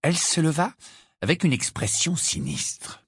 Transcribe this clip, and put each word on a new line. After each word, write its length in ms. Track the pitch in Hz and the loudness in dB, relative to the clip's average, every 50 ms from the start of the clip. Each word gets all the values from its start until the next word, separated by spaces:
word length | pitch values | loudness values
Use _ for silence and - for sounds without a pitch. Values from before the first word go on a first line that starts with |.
| - | 2
elle 140 | 151 175 | 2 2
se 240 | 170 - - - - | 2 0 0 2 2
leva 320 | 165 160 151 151 175 233 - _ - - - - - _ _ _ - | 4 2 4 2 0 -2 -2 _ -20 -20 -20 -20 -20 _ _ _ 0
avec 200 | 98 170 175 - | 0 0 2 4
une 100 | 175 131 | 2 2
expression 600 | - - - - - - 101 - - - 165 180 | 2 0 -4 -4 -4 -4 -2 0 0 0 0 0
sinistre. 880 | 165 - - - - - 139 143 - - - - - - - - - _ | 0 -2 -2 -2 -4 -4 -6 -4 -4 -6 -6 -8 -10 -14 -16 -16 -18 _